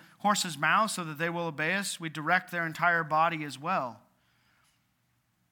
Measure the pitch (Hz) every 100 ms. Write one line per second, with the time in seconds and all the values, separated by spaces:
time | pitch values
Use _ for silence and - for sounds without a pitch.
0 | - _ 208 202 185 143 156 185 214 190
1 | 165 147 170 170 165 151 156 190 190 -
2 | 165 151 151 180 180 175 165 156 170 170
3 | 156 156 165 165 147 127 156 185 127 110
4 | _ _ _ _ _ _ _ _ _ _
5 | _ _ _ _ _